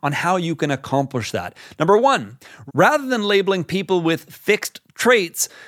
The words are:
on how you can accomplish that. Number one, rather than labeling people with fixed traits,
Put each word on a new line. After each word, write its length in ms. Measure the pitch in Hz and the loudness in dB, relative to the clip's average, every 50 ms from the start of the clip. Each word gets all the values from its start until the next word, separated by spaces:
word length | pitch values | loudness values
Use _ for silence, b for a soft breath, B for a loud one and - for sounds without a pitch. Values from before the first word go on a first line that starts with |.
| B | B
on 100 | 143 143 | -4 -4
how 220 | 135 - 170 185 | -2 -2 -2 -2
you 200 | 190 175 165 165 | -2 -2 -4 -4
can 140 | - 165 147 | -4 -4 -4
accomplish 640 | 143 131 - - - 139 139 127 - 127 104 - | -4 -4 -4 -4 -2 -2 -2 -2 -4 -6 -6 -6
that. 240 | - 101 87 90 - B B B B B | -6 -6 -8 -8 -12 B B B B B
Number 180 | 151 165 202 214 | 2 4 4 4
one, 400 | 240 277 269 202 117 101 117 - B B B B B B - | 4 2 2 0 -2 -6 -16 -20 B B B B B B 0
rather 320 | 131 180 226 294 302 277 | 4 4 4 4 2 -2
than 180 | 262 254 233 208 | -2 -4 -2 0
labeling 400 | 202 208 196 196 180 190 185 160 | 2 2 2 2 0 -2 -2 -4
people 380 | - 165 190 190 156 190 180 | -4 -4 -4 -2 0 0 0
with 300 | 170 165 165 - - - | 0 0 -2 -2 -4 -10
fixed 500 | - - - - 208 208 - - - - _ _ _ | -20 -6 -2 0 0 0 -2 -6 -14 -16 _ _ _
traits, 520 | - - 226 254 226 185 165 - - - - B B B | -2 2 4 4 4 2 -2 -4 -6 -8 -8 B B B